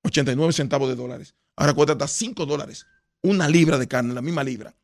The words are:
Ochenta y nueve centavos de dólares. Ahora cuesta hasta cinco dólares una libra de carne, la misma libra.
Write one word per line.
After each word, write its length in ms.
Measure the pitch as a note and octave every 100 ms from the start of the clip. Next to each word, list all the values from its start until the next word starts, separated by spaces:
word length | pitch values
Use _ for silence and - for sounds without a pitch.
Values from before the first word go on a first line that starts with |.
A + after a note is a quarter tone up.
Ochenta 300 | - - C3+
y 20 | B2+
nueve 160 | E3
centavos 380 | D#3+ C#3 C#3 C3+
de 60 | B2
dólares. 400 | B2 B2 - _ _ -
Ahora 180 | D3
cuesta 200 | C3+ D3
hasta 140 | C#3+ C#3+
cinco 360 | - A3+ A3 D3
dólares 400 | D3 - - - _ _ _
una 260 | F#3 G3 D3
libra 300 | E3+ D#3+ C3+
de 100 | B2
carne, 260 | B2+ A#2+
la 80 | B2
misma 220 | C#3 E3+
libra. 320 | C3+ A#2 G#2+ _